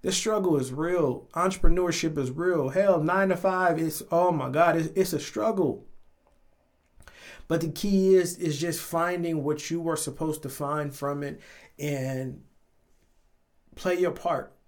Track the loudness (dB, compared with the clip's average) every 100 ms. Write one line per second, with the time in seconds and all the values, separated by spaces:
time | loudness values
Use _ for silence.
0 | -2 -2 0 0 2 2 0 -4 -2 0
1 | 0 -2 -8 -2 -2 6 6 8 2 -2
2 | -2 -2 -4 -2 0 0 0 2 4 4
3 | 2 2 2 2 0 2 2 2 -2 -6
4 | -2 2 2 0 -2 2 4 2 0 0
5 | 0 -2 -4 -2 0 2 0 -2 -12 -20
6 | -20 _ _ _ _ _ _ _ _ _
7 | -20 -20 -20 -20 -4 -2 -2 -4 2 4
8 | 6 6 4 -2 -4 -2 -4 -4 -4 -2
9 | 0 -2 -2 -2 -2 -2 -4 -4 -2 -2
10 | -4 -4 -4 -4 -8 -6 -4 -4 -4 -6
11 | -6 -4 -8 -10 -18 -20 -20 -8 -6 -4
12 | -4 -6 -8 -10 -18 _ _ _ _ _
13 | _ _ _ _ _ _ _ -8 -4 0
14 | 0 -2 -4 -4 -6 _